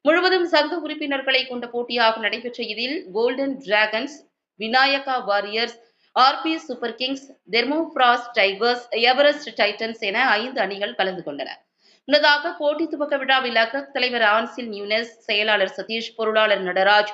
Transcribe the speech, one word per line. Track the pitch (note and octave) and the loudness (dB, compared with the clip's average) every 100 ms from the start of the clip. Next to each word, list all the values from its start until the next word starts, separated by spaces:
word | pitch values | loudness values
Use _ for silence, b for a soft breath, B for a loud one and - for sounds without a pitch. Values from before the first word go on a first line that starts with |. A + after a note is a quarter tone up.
முழுவதும் | C#4 E4+ F4+ F#4 E4+ | 4 4 4 2 4
சங்க | D#4 D4+ E4+ | 2 2 -4
உறுப்பினர்களை | D4+ D4+ D4 C#4 C4 C4 B3+ | -6 -8 -4 -2 0 0 -2
கொண்ட | B3 A#3+ | -8 -6
போட்டியாக | A#3+ A#3+ A#3+ A3+ A3+ | -6 -4 2 2 2
நடைபெற்ற | G#3 A3+ A#3+ A#3+ | -4 -4 -8 -8
இதில், | A3+ G#3+ B3 D4+ F#3 | -8 -6 -6 -6 -6
கோல்டன் | F#3+ A#3+ C4+ C#4 C4 | -2 -2 0 -4 -6
டிராகன்ஸ், | F3+ G#3 G#3+ A3 C#4+ - _ _ _ _ | -2 0 2 -2 -6 -12 _ _ _ _
விநாயகா | A3 B3+ C4+ C#4 C#4 B3+ | -2 2 2 0 -2 -4
வாரியர்ஸ், | A#3 G3+ G3+ A3 A#3 - b b b | 0 -2 0 -4 -4 -8 b b b
ஆர் | A3 C4 D4 | 4 4 4
பி | D#4+ D#4+ | -4 -4
சூப்பர் | - A#3+ A#3+ | -6 -8 -8
கிங்ஸ், | A3+ B3+ C4+ - - - | -4 -6 -6 -10 -20 -2
தெர்மோஃப்ராஸ்ட் | A3 B3 D#4 E4 C4+ B3 B3 - | -2 0 -2 -2 4 4 4 0
டைகர்ஸ், | A3 G3 F#3+ A#3 A#3+ - | 2 2 2 0 0 -4
எவரெஸ்ட் | A3+ A#3+ B3+ C#4+ D4 A#3+ | 2 4 6 4 2 -8
டைட்டன்ஸ் | A3+ G#3 G#3 A3+ A3+ | 0 0 0 -6 -4
என | G#3 A3 C4 | -4 0 2
ஐந்து | G#3 B3 B3+ | 2 0 -2
அணிகள் | F#3+ G3 G#3 | -2 -2 -6
கலந்து | A#3+ F#3+ F3+ | -2 -2 -2
கொண்டன. | D3+ C#3+ - - _ _ b b | -10 -10 -10 -12 _ _ b b
முன்னதாக, | - D4 D4+ D4 E4 E4+ | 0 4 4 4 0 -2
போட்டி | D4 D4+ D#4+ | -2 0 -4
துவக்க | D4+ D4 C#4 | -4 -4 -2
விழாவில் | C4 C4 B3 | 2 0 2
அக்ரக் | A3+ A3+ C#4 C#4 | 0 0 -2 -6
தலைவர் | C4 B3+ A#3+ | -4 -2 2
ஆன்சில் | G#3+ A3 A#3 - A#3 | 4 2 0 -8 -10
நியூனஸ், | G3+ G3+ A3 | -8 -2 -2
செயலாளர் | A#3 - - G#3 G#3+ G#3 F#3+ - | -4 -12 -4 -2 2 2 0 -2
சதீஷ், | F#3+ A3+ A3 | -6 -6 -8
பொருளாளர் | - A3 A3 G#3+ G3 | -4 0 2 2 0
நடராஜ் | F#3 F#3 G3 G#3 G#3 | -2 2 4 4 2